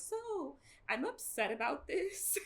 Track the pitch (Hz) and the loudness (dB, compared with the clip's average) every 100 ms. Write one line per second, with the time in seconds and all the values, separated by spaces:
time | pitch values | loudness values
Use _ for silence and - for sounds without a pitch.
0 | - 440 466 415 277 - - - - 220 | -2 -4 0 -2 -2 -6 -18 -16 -2 0
1 | 311 - - - 208 220 233 285 - 339 | 0 -2 -6 2 2 4 2 0 0 0
2 | 381 403 - 415 | 0 0 0 2